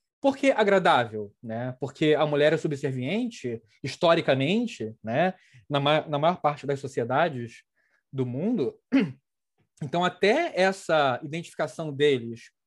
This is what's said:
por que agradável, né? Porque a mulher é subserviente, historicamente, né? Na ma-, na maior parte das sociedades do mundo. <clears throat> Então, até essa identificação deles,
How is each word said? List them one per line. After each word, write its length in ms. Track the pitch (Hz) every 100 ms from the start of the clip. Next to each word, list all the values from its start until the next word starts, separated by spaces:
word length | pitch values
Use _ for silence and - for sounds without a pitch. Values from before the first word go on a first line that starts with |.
| _ _
por 140 | 277 269
que 160 | 269
agradável, 840 | 240 202 196 175 139 113 107 104 _
né? 340 | 117 113 127 127
Porque 340 | 139 - 156
a 120 | 143 151
mulher 260 | 147 147
é 60 | 156
subserviente, 1040 | 165 139 143 127 127 214 247 - 123 113 _ _
historicamente, 1120 | 135 - 170 170 160 131 139 220 233 - 110 117
né? 300 | 110 131 185 - _ 127 -
Na 100 | 143
ma-, 260 | 143 151 160
na 120 | 143
maior 220 | 160 180
parte 260 | 147 147 139
das 120 | 139
sociedades 840 | 135 - 117 135 170 127 117 - _ _ _ _ _
do 140 | 135 123
mundo. 520 | 127 202 226 117 - _
<clears throat> 300 | 269 160 - _ _ _ _ _ -
Então, 220 | 139 170 180
até 480 | - 196 277 339 180
essa 640 | 190 190 - 156 139 123
identificação 720 | 151 165 165 - 156 - 160
deles, 560 | 135 147 131 117 113 - _